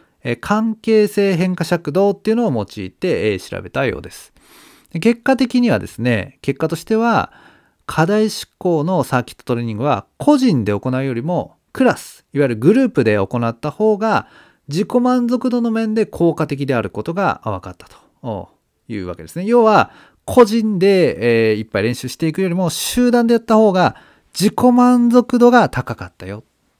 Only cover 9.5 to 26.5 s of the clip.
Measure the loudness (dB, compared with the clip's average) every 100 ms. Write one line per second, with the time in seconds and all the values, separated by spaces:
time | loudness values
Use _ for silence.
9.5 | -4 -4 -4 -2 -2 -6 _ 2 2 4
10.5 | 2 0 -2 -2 -4 -4 -6 -4 -6 -6
11.5 | _ _ 0 0 0 -8 -20 _ -2 0
12.5 | 2 2 4 2 2 2 2 0 -2 -4
13.5 | -4 -10 -2 0 0 0 -2 -4 -20 _
14.5 | _ -8 -6 -2 0 0 0 0 -2 -2
15.5 | -2 -2 -2 -2 -2 -4 0 0 0 -4
16.5 | -4 -2 -2 -2 -6 -8 -4 -4 -4 -6
17.5 | -8 -10 -18 -20 -20 _ _ -10 -10 -12
18.5 | _ _ _ -12 -10 -10 -12 -12 -10 0
19.5 | 4 6 4 2 -6 _ _ 0 4 4
20.5 | 4 -2 0 2 4 2 0 0 2 2
21.5 | 0 -2 -2 -2 -4 -10 -6 -4 -2 -2
22.5 | -2 -2 -4 -4 0 2 4 2 0 2
23.5 | 4 4 4 0 -2 _ _ _ -2 -2
24.5 | 2 2 4 4 4 4 4 2 4 6
25.5 | 6 2 -2 -8 -10 -14 _ -14 -14 _